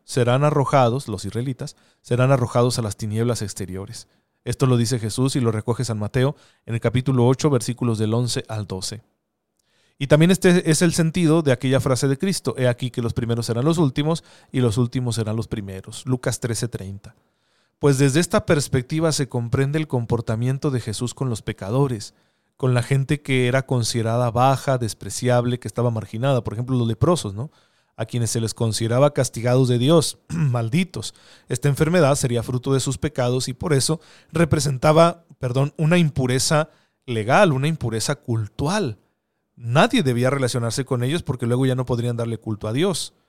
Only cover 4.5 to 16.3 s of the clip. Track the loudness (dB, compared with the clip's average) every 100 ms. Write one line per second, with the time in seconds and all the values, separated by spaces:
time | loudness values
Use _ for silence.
4.5 | -2 2 2 2 -2 -4 -2 -2 0 0
5.5 | -2 -4 -4 -4 -4 -4 0 0 -2 _
6.5 | _ -8 -2 0 0 0 4 4 4 2
7.5 | 0 -2 -4 -2 -2 0 0 -2 -4 -6
8.5 | -8 -8 -8 -10 -12 _ _ _ _ _
9.5 | _ _ _ _ -10 4 6 6 6 6
10.5 | 4 4 2 2 2 0 2 2 4 2
11.5 | 0 2 0 2 0 0 0 -2 -2 -4
12.5 | -2 0 0 -4 -4 -4 -2 -2 -4 -2
13.5 | -2 0 2 0 0 -2 -2 -6 -20 _
14.5 | 0 0 2 -2 -2 -4 -4 -4 -4 -6
15.5 | -8 -8 -12 -14 -16 -4 -4 -2